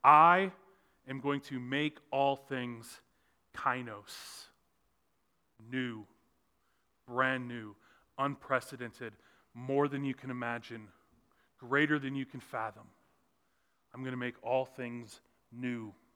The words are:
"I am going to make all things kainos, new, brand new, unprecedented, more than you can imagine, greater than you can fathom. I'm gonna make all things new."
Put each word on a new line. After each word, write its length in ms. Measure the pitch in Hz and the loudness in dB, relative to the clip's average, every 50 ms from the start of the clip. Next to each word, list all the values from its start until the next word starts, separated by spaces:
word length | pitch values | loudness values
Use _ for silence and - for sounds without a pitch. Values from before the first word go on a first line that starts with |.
| - | 10
"I 480 | 143 151 151 160 170 180 180 196 190 - - - - - _ _ _ _ _ _ | 10 10 12 10 10 8 6 4 0 -4 -10 -20 -20 -20 _ _ _ _ _ _
am 120 | 131 135 135 | -10 -10 -4
going 220 | 123 143 143 139 | -2 -2 -2 -2
to 180 | 139 - 139 127 | -4 -8 -10 -8
make 400 | 123 123 135 143 151 151 151 - _ _ | -6 -4 -2 0 0 -2 -4 -6 _ _
all 240 | - 139 139 139 135 | 0 2 2 2 2
things 640 | 135 - - 139 127 123 120 120 117 117 - - - _ _ _ _ _ _ _ _ _ _ - | 0 -4 -8 -6 -6 -6 -6 -10 -12 -14 -18 -18 -20 _ _ _ _ _ _ _ _ _ _ -12
kainos, 920 | - - 139 123 127 123 117 107 101 101 - - - - - - - - - _ _ _ _ _ _ _ _ _ _ _ _ _ _ _ _ _ _ _ _ _ _ 110 113 | -2 0 0 0 0 -4 -8 -12 -14 -14 -16 -16 -16 -14 -16 -16 -16 -18 -20 _ _ _ _ _ _ _ _ _ _ _ _ _ _ _ _ _ _ _ _ _ _ -14 -6
new, 360 | 123 131 127 123 117 107 104 - _ _ _ _ _ _ _ _ _ _ _ _ _ _ _ _ _ _ _ | -4 -4 -4 -4 -6 -10 -14 -18 _ _ _ _ _ _ _ _ _ _ _ _ _ _ _ _ _ _ _
brand 420 | - 123 127 131 131 131 127 123 | -6 0 0 2 2 0 -2 -4
new, 280 | 120 120 117 110 107 101 _ _ _ - _ _ _ _ | -8 -10 -10 -10 -12 -16 _ _ _ -20 _ _ _ _
unprecedented, 1000 | - 135 143 139 - - - 135 127 - - 143 120 123 117 - - 127 113 107 - _ - _ _ _ _ _ | -2 -2 -2 -2 -6 -2 0 0 0 0 -2 -12 -10 -10 -12 -10 -12 -12 -12 -12 -16 _ -20 _ _ _ _ _
more 340 | 120 127 131 139 139 143 | -12 -4 0 2 2 2
than 160 | 143 139 143 139 | 2 0 -2 -2
you 80 | 139 131 | -4 -4
can 160 | - - 135 | -6 -8 -8
imagine, 560 | 127 123 123 117 117 117 113 - 117 110 107 104 - _ _ _ _ _ _ _ _ _ _ _ _ | -8 -6 -4 -6 -6 -6 -8 -10 -14 -14 -14 -18 -20 _ _ _ _ _ _ _ _ _ _ _ _
greater 420 | _ 131 120 135 143 151 147 151 147 | _ -6 0 2 2 4 4 2 0
than 160 | 135 135 135 | 0 -2 -4
you 100 | 139 135 | -4 -6
can 140 | 131 - 127 | -6 -10 -14
fathom. 500 | - - - 120 110 110 104 110 107 - _ _ _ _ _ _ _ _ _ _ _ _ _ _ _ _ _ _ _ _ - | -14 -8 -6 -6 -6 -6 -8 -12 -20 -20 _ _ _ _ _ _ _ _ _ _ _ _ _ _ _ _ _ _ _ _ -14
I'm 100 | 131 131 | -10 -8
gonna 140 | 131 127 | -6 -6
make 240 | 123 123 123 120 - - | -4 -6 -6 -6 -6 -2
all 220 | 117 123 131 131 | 0 0 0 0
things 560 | 131 - - 127 120 120 120 117 107 - - _ _ _ _ _ _ | -2 -6 -10 -8 -8 -8 -10 -12 -14 -18 -20 _ _ _ _ _ _
new." 420 | 117 120 127 123 123 117 110 104 95 _ _ _ _ | -12 -6 -4 -4 -4 -4 -8 -12 -16 _ _ _ _